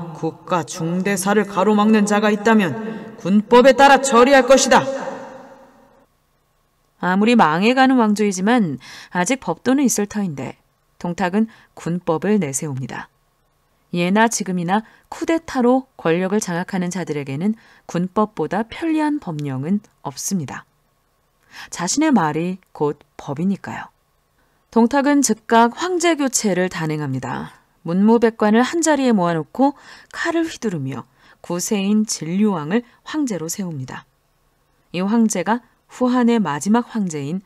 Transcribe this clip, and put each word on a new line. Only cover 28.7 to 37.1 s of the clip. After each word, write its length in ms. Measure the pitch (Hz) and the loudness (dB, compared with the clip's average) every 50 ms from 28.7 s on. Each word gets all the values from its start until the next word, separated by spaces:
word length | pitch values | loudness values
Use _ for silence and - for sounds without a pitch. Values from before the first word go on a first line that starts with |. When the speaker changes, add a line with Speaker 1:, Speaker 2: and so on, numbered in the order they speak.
| - 339 320 320 302 277 269 247 | 0 -2 2 2 2 2 2 2
Speaker 2:
모아놓고 640 | 233 196 175 170 170 160 151 _ - - 262 285 285 - - - - - - _ | 2 2 2 0 0 -2 -4 _ -2 0 0 0 0 -4 -16 -20 -20 -20 -20 _
칼을 320 | - - - 339 330 339 330 | -12 -8 -6 -4 -2 -2 -2
휘두르며 640 | 330 - - - 214 180 156 131 135 135 117 - _ _ _ _ _ - _ | -4 -6 -8 -6 -6 -4 -4 -6 -6 -8 -10 -12 _ _ _ _ _ -20 _
구세인 680 | _ - 175 180 - - 220 202 190 196 214 214 214 | _ -8 -6 -6 -4 -4 -2 -2 0 0 2 0 0
진류왕을 760 | - - - 156 156 175 196 214 214 196 160 147 151 190 240 240 _ _ _ | -2 -4 -8 -6 -4 -2 0 0 0 0 -2 -4 -2 -2 -4 -4 _ _ _
황제로 460 | - - - 311 294 240 208 160 156 170 | -16 -8 -6 -4 -4 -4 -4 -6 -8 -8
세웁니다. 560 | - - 190 175 160 135 131 131 - - - _ _ _ _ _ _ _ _ _ _ _ _ _ _ _ _ _ | -8 -8 -8 -8 -8 -10 -10 -12 -14 -16 -18 _ _ _ _ _ _ _ _ _ _ _ _ _ _ _ _ _
이 80 | - 175 | -6 -4
황제가 600 | 185 196 220 233 226 214 - 190 165 190 226 247 _ _ _ _ _ _ | -2 0 2 2 2 2 0 -2 -2 -2 -2 -4 _ _ _ _ _ _
후한의 500 | - - 254 247 247 254 240 233 233 233 | -6 -2 -2 0 2 2 2 2 2 2
마지막 560 | 196 151 143 151 - 202 214 240 233 - - | 0 0 -2 -4 0 0 0 0 0 -2 -6
황제인 460 | 226 202 175 | -6 -6 -4